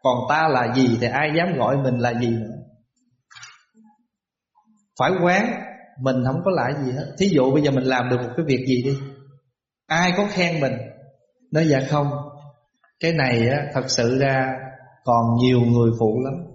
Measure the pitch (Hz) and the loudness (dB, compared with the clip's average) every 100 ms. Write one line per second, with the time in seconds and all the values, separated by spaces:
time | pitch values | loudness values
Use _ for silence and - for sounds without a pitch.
0 | 131 123 127 151 160 127 120 127 127 113 | 0 -2 0 0 2 0 0 2 2 2
1 | 117 127 151 156 180 147 123 139 135 120 | 0 -2 0 0 0 0 0 0 0 0
2 | 120 117 120 113 107 - - _ _ _ | -2 -2 -2 -2 -6 -12 -18 _ _ _
3 | _ _ _ - - - _ 220 _ _ | _ _ _ -20 -20 -20 _ _ _ _
4 | _ _ _ _ _ _ _ _ _ - | _ _ _ _ _ _ _ _ _ -4
5 | 131 185 175 190 240 - - - - - | -2 2 2 2 -2 -6 -12 -18 -20 -4
6 | 131 127 123 156 185 175 123 147 131 127 | -2 0 0 -2 0 0 -2 -4 -4 -6
7 | 160 - 196 151 131 147 147 135 131 127 | -8 -2 2 4 4 4 2 0 0 -2
8 | 123 123 120 - 156 127 127 123 131 139 | 0 -2 -2 -6 -2 0 0 0 0 -4
9 | - - - - _ _ _ _ _ 160 | -6 -16 -20 -20 _ _ _ _ _ 0
10 | 180 190 208 185 175 160 135 117 113 - | 2 0 -2 -2 -2 0 -2 -4 -10 -18
11 | - _ _ _ _ 151 160 135 127 151 | -20 _ _ _ _ 0 2 2 2 0
12 | 143 - - - - _ _ _ _ _ | 0 -4 -10 -18 -20 _ _ _ _ _
13 | 160 160 131 120 117 143 139 135 123 - | -2 0 2 2 2 0 -2 -4 -2 0
14 | 117 131 139 131 123 110 - - - _ | 0 2 2 0 -2 -6 -12 -18 -20 _
15 | - 117 117 117 127 127 120 120 117 113 | 0 2 4 2 4 4 4 4 4 2
16 | 110 117 131 165 170 | 0 0 -4 -8 -12